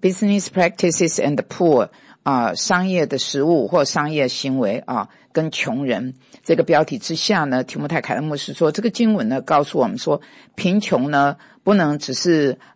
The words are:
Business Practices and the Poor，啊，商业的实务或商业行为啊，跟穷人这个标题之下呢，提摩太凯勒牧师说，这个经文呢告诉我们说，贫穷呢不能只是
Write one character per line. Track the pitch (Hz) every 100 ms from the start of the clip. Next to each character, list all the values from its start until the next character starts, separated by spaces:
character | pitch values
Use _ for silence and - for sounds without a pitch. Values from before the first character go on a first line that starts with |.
Business | 185 190 208 202 -
Practices | 190 175 - 175 156 170 -
and | 135
the | 147
Poor， | - - 175 131 95 - - -
啊， | - 131 117
商 | 85 - 180 185
业 | 185
的 | 147 139
实 | - 143
务 | 147 170 117
或 | 175
商 | 139 - 147
业 | 151 127
行 | - 139 131
为 | 107 107 -
啊， | 120 101 _ _
跟 | - 160
穷 | - - 120 139
人 | 110 127 127 _ -
这 | -
个 | 160
标 | - 151
题 | 156 127
之 | -
下 | 160 - 196
呢， | 147 127
提 | 127 147
摩 | 147
太 | 160
凯 | 160
勒 | -
牧 | 156 147
师 | -
说， | 143 160
这 | 156
个 | 220
经 | - 226
文 | 208 110
呢 | 131
告 | 127 151
诉 | 147 165
我 | 120
们 | 107
说， | - 147 - - - -
贫 | 180 202
穷 | 208 143 135
呢 | 147 143 143 - _
不 | -
能 | 202 156 147
只 | -
是 | 127 175 160 143 123 -